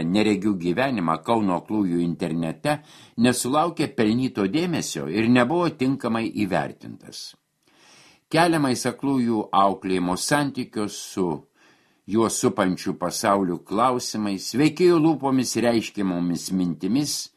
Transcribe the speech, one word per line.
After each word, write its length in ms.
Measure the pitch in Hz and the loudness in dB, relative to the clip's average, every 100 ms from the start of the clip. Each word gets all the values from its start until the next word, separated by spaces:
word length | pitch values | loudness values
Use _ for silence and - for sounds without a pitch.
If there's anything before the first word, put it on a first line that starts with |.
neregių 500 | 82 101 107 101 107 95 | 0 2 2 2 0 -2
gyvenimą 640 | 85 87 135 117 82 76 | 0 0 -2 -2 -2 -2
Kauno 400 | - 117 101 87 | 0 0 2 -2
aklųjų 400 | - 107 95 85 | -2 -2 0 0
internete 800 | 87 78 85 82 82 80 147 147 - - - - | -2 -2 -4 -2 -4 -4 -4 -4 -6 -20 -12 0
nesulaukė 720 | 120 123 123 147 170 165 139 | 2 2 0 0 0 0 -4
pelnyto 560 | - 107 117 131 - | 0 2 2 0 -2
dėmesio 600 | 98 143 180 139 78 80 69 | -2 0 -2 -2 -4 -6 -4
ir 220 | 98 113 | 0 4
nebuvo 380 | 123 120 170 170 | 4 4 2 0
tinkamai 560 | - 131 135 117 113 110 - | 0 -2 -2 -2 -2 -4 -2
įvertintas. 920 | 95 87 69 - 57 55 - - - - _ _ _ _ _ - - _ - | -2 -2 -2 -8 -18 -18 -18 -16 -18 -20 _ _ _ _ _ -20 -20 _ -2
Keliamais 520 | 156 175 165 139 117 123 | 2 4 4 2 0 -2
aklųjų 600 | 117 139 135 117 110 104 | -2 0 0 2 0 0
auklėjimo 720 | 92 101 95 98 92 87 92 | 2 2 2 -2 0 0 -2
santykius 800 | - 147 143 131 117 110 104 - | 0 0 0 -4 -8 -6 -6 -8
su 260 | - - 90 73 - _ _ _ _ _ - | -10 -4 -2 -4 -10 _ _ _ _ _ -4
juos 340 | 107 107 - | 0 0 2
supančių 560 | 123 98 92 85 98 87 | 0 2 0 0 -4 -4
pasaulių 600 | 87 - 107 101 92 82 | -4 -2 2 2 2 -4
klausimais, 880 | - 98 127 123 - 110 104 95 - | -4 0 0 0 -4 -4 -4 -4 -4
veikėjų 480 | 123 151 151 180 170 | 0 2 4 4 6
lūpomis 560 | 160 143 135 131 117 113 | 4 2 0 0 0 0
reiškiamomis 960 | 120 120 - - 95 87 87 82 - | 2 2 0 -2 -2 0 0 -2 -2
mintimis, 640 | 95 90 78 92 127 143 - - | -2 -2 -2 -2 -2 -2 -4 -8